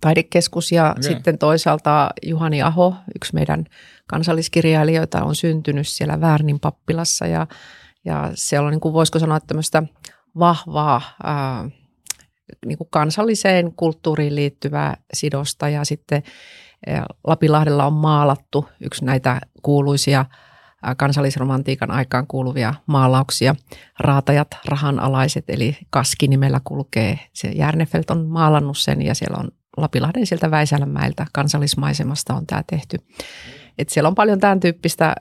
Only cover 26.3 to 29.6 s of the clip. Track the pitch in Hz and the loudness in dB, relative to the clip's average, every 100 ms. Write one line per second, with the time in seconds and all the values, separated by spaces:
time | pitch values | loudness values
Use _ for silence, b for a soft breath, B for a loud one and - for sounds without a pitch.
26.3 | 135 139 135 - 143 135 - 110 147 - | 4 4 0 -2 -8 -4 -2 0 -2 -8
27.3 | - - 151 147 156 160 165 160 165 160 | -10 -8 -2 0 0 0 -2 -2 -2 -2
28.3 | 165 160 151 143 143 - 139 147 - - | 2 4 4 2 -2 -2 0 0 -2 -4
29.3 | - - - | -6 -8 -10